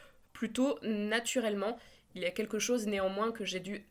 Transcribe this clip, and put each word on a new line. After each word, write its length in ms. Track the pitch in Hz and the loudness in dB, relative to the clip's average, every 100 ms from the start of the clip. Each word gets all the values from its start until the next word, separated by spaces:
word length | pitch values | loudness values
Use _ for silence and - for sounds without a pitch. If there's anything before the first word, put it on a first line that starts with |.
| - - - | -20 -20 -18
plutôt 460 | - 226 - 269 277 | -6 -2 2 2 2
naturellement. 960 | - 208 208 226 233 262 226 202 196 240 - - _ | 0 0 2 0 2 0 2 2 0 -2 -10 -20 _
Il 80 | 185 | -4
y 20 | |
a 60 | 175 | -2
quelque 280 | 180 214 214 | -2 -2 0
chose 280 | 208 247 208 | 2 0 2
néanmoins 440 | 202 190 190 226 | 2 2 2 0
que 140 | 226 | -2
j'ai 160 | 196 180 | -4 -4
dû 260 | 170 202 - | -4 -8 -4